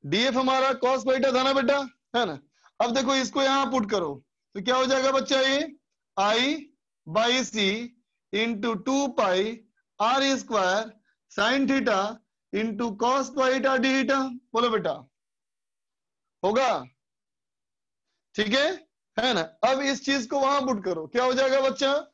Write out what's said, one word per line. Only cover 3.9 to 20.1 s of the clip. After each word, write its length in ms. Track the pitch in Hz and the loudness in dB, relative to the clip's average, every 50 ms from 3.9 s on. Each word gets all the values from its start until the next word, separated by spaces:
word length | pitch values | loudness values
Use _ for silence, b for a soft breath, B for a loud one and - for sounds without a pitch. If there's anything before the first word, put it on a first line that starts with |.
करो, 220 | 220 202 175 151 143 135 _ _ _ _ _ _ _ | -2 -2 -2 -2 -6 -10 _ _ _ _ _ _ _
तो 60 | 202 | -8
क्या 140 | 190 - 254 | -2 0 2
हो 100 | 262 262 | 2 2
जाएगा 260 | 254 269 262 262 269 | 2 2 2 2 2
बच्चा, 280 | 269 269 262 - 269 269 | 2 0 0 0 0 2
ये 180 | 262 269 269 277 311 320 - _ _ _ _ _ _ _ _ - | 2 2 2 0 -2 -4 -8 _ _ _ _ _ _ _ _ 0
I 540 | 196 202 214 233 247 277 302 320 294 - _ _ _ _ _ _ _ 160 | 2 2 2 2 2 0 -2 -4 -8 -16 _ _ _ _ _ _ _ -4
by 360 | 156 214 226 240 240 262 247 | -2 0 2 2 2 0 -2
C 240 | - - 220 202 190 202 220 240 240 _ _ _ _ _ _ _ _ - | -2 -2 0 0 0 0 -2 -6 -10 _ _ _ _ _ _ _ _ -2
into 420 | 202 226 226 233 202 202 240 226 196 - | -2 0 0 -2 -2 -2 -2 -2 -2 -2
two 180 | 254 269 277 277 269 - | 0 0 0 0 0 0
pi 440 | - 220 190 185 185 196 220 233 233 - _ _ _ _ _ _ _ | 0 2 2 2 2 0 -2 -4 -10 -14 _ _ _ _ _ _ _
R 380 | 208 226 254 269 269 277 269 254 | 0 2 2 2 2 2 0 -2
square 540 | - - 233 208 190 180 185 208 226 220 - _ _ _ _ _ _ _ | -4 -2 -2 0 2 2 2 0 -2 -4 -12 _ _ _ _ _ _ _
sin 360 | - - 202 220 254 277 277 - | -4 -2 0 0 2 2 2 2
theta 320 | 277 269 220 247 214 190 196 208 226 226 _ _ _ _ _ _ - | 0 0 2 2 0 0 0 -2 -6 -10 _ _ _ _ _ _ -4
into 320 | 196 220 226 214 202 240 233 196 208 | -4 -4 -4 -4 -4 -6 -6 -4 -2
cos 280 | 233 240 254 277 262 269 | 0 0 0 0 -2 -4
theta 440 | 254 285 262 254 254 262 233 269 269 262 | -2 0 0 2 2 2 0 0 0 2
d 120 | 233 269 | 2 2
theta, 260 | 262 269 269 - 269 269 269 269 247 247 _ _ - | 2 2 2 2 0 0 0 -4 -6 -12 _ _ -2
बोलो 160 | 226 240 240 | 0 0 0
बेटा, 220 | 220 208 170 170 143 147 135 _ _ _ _ _ _ _ _ _ _ _ _ _ _ _ _ _ _ _ _ _ _ _ _ _ _ _ - | 0 0 -2 -2 -6 -6 -10 _ _ _ _ _ _ _ _ _ _ _ _ _ _ _ _ _ _ _ _ _ _ _ _ _ _ _ -2
होगा, 280 | 185 214 247 269 247 208 143 127 123 _ _ _ _ _ _ _ _ _ _ _ _ _ _ _ _ _ _ _ _ _ _ _ _ _ _ _ _ _ | 0 0 2 2 0 0 -2 -4 -10 _ _ _ _ _ _ _ _ _ _ _ _ _ _ _ _ _ _ _ _ _ _ _ _ _ _ _ _ _
ठीक 180 | - 214 214 208 | -4 -2 0 2
है, 120 | 269 285 320 381 - - _ _ _ _ _ _ - | 2 2 0 -2 -4 -12 _ _ _ _ _ _ -2
है 160 | 220 262 240 | -2 0 0
ना? 80 | 185 160 - - _ - | -2 -4 -6 -6 _ 0
अब 180 | 240 269 269 277 | 2 2 2 0
इस 200 | 277 277 214 - | -2 -4 -4 -2
चीज 200 | - | -2